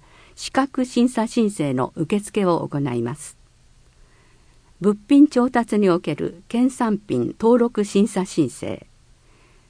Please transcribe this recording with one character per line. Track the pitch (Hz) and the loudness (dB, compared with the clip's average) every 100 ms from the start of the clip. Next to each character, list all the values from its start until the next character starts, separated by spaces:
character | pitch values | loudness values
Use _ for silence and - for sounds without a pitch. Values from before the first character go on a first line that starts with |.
| _ - - - | _ -20 -20 -16
資 | - | -6
格 | 269 277 - | -2 -2 -4
審 | 254 247 247 | -4 0 0
査 | 233 220 | 0 -4
申 | 240 208 | 0 -2
請 | 202 143 | -2 -4
の | 127 131 - | -2 -4 -6
受 | 156 208 | -4 -4
付 | - 214 | -4 -2
を | 180 165 139 | 0 -2 -2
行 | 147 | -4
い | 139 120 | -4 -4
ま | 117 | -6
す。 | 151 - - _ _ _ _ _ _ - _ _ _ _ _ _ - | -8 -16 -20 _ _ _ _ _ _ -20 _ _ _ _ _ _ -4
物 | 190 208 - | -2 -2 4
品 | 285 294 | 6 6
調 | 247 254 | 4 2
達 | 240 240 208 | 0 0 2
に | 190 | 2
お | 170 | 2
け | 175 | -2
る | 147 170 165 - | -4 -6 -8 -6
県 | 233 254 | 0 0
産 | - 226 202 - | 0 -2 -2 -2
品 | 123 117 - | -4 -4 0
登 | 226 247 | 2 4
録 | 240 214 | 2 -2
審 | 202 202 214 | 0 2 2
査 | 190 | 0
申 | 185 - 131 | -4 -2 -2
請。 | - 101 - - _ _ _ _ _ _ _ | -4 -10 -10 -14 _ _ _ _ _ _ _